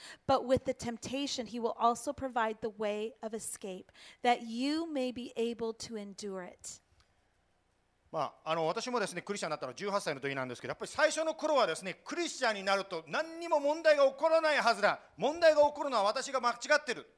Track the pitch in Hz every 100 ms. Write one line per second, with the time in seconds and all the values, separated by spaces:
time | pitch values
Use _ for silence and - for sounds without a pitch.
0 | - - - 269 247 254 - 254 233 233
1 | - 269 285 - 214 240 226 - 233 233
2 | 294 277 269 240 220 220 226 202 214 208
3 | 220 - 220 214 - - 202 185 - -
4 | - - 247 240 233 233 269 311 339 285
5 | 254 247 240 - 233 226 226 220 - 220
6 | 202 190 208 190 180 - - - _ _
7 | _ _ _ _ _ _ _ _ _ _
8 | _ 160 131 - 160 165 160 226 233 247
9 | 196 175 175 202 175 147 131 123 202 196
10 | 180 139 139 139 127 120 123 151 - -
11 | 302 302 320 311 311 285 196 160 185 -
12 | - 311 330 - 247 202 190 196 196 170
13 | 160 233 320 330 339 311 285 311 320 294
14 | 269 269 320 330 311 277 220 208 202 139
15 | - - 233 339 330 302 294 285 294 240
16 | 202 254 262 262 240 233 - 294 277 165
17 | -